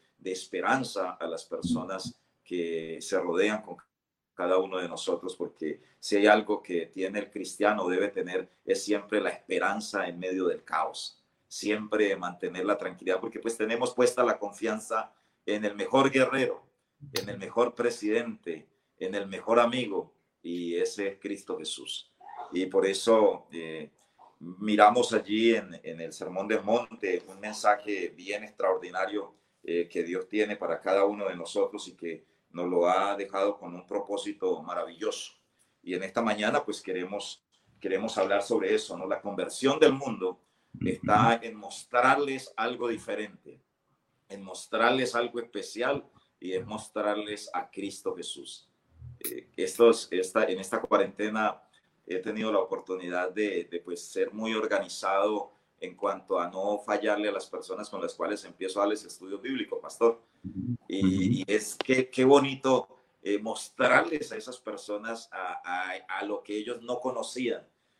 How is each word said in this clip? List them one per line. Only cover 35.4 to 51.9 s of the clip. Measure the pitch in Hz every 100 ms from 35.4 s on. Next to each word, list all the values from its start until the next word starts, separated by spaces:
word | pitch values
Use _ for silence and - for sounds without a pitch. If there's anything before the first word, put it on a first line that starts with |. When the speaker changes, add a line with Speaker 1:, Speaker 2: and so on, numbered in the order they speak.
| _ _ _ _
Speaker 1:
Y | 87
en | 90
esta | 95 117
mañana, | 113 107 107 143
pues, | - -
queremos, | - 90 90 101 - - _ _ _ _
queremos | 101 95 110 104
hablar | 95 101
sobre | 101 110 95
eso, | 107 - 87
¿no? | 92
La | 101
conversión | 104 98 90 - 131 147
del | 151
mundo | 135 139 104 92 - _ _ _
Speaker 2:
Ujú. | - -
Speaker 1:
está | 90 - 104 120 117
en | 117
mostrarles | 107 101 - - 123 127 139 143 135 - -
algo | 113 123 123
diferente, | 110 - 104 104 95 - - _ _ _ _ _ _ _
en | 101
mostrarles | 95 90 - 110 117 131 123
algo | 117 120 120
especial | 117 104 92 104 123 143 - _ _ _
y | 90
en | 92 101
mostrarles | 107 - - 104 104 104 104 -
a | - 101
Cristo | - 98 - 95 90
Jesús. | - 73 69 - _ _ _ _ - -
Eh, | - 60 - -
estos, | 92 - 117 113 -
esta, | 90 92 110
en | 107 -
esta | 95 113
cuarentena | - 101 95 - 107 107 107 - _ _ _